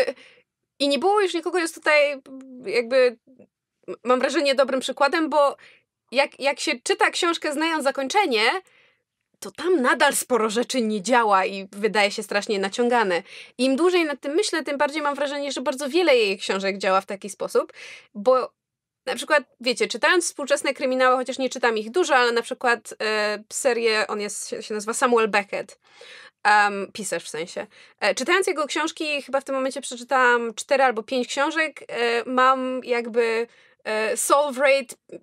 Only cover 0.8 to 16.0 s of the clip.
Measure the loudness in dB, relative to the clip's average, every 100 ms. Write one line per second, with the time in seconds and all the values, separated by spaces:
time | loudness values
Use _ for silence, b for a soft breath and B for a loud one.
0.8 | 0 0 2 2 2 -2 -4 -2 -4 -4
1.8 | 0 2 2 -2 -12 -20 -18 -14 -6 -4
2.8 | 0 2 2 0 _ _ -20 _ _ _
3.8 | -16 -6 0 0 2 0 2 2 2 0
4.8 | -4 0 0 2 0 2 2 0 b b
5.8 | b _ _ -2 -2 0 -2 -2 -2 -4
6.8 | -2 2 0 2 -2 -2 -4 -2 -2 0
7.8 | -2 -2 -2 0 0 2 2 0 -6 b
8.8 | b b b _ _ _ -16 -6 0 2
9.8 | 2 4 2 2 0 0 0 -2 -2 -2
10.8 | -2 -2 0 2 4 4 2 -4 -12 -4
11.8 | -2 2 0 0 -4 -4 -2 -2 -2 0
12.8 | 2 2 2 0 -4 B B B 0 2
13.8 | 2 2 0 -4 -4 -2 0 -2 -4 -2
14.8 | -2 0 -2 -2 -4 -4 -6 -4 -4 -4
15.8 | -2 2